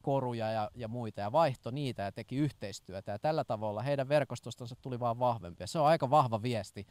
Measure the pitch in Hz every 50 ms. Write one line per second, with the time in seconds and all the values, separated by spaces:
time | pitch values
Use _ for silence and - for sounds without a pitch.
0 | - 147 139 135 123 123 120 113 110 110 113 107 107 107 - 123 117 107 120 123
1 | 117 107 - 98 101 104 135 160 165 139 123 - - 117 127 147 143 127 - -
2 | 101 98 - 117 107 - 127 139 151 135 - - 110 101 95 - _ - 90 95
3 | - 107 101 107 - 151 160 151 - - 117 104 107 107 104 107 120 143 143 135
4 | 131 135 151 147 131 - 123 - - 120 - - 123 117 131 - - 135 123 117
5 | 123 117 117 120 127 123 117 104 87 87 87 - 90 - - 165 143 151 165 156
6 | 143 123 147 156 131 117 113 104 110 127 120 104 92 - - 104 98 -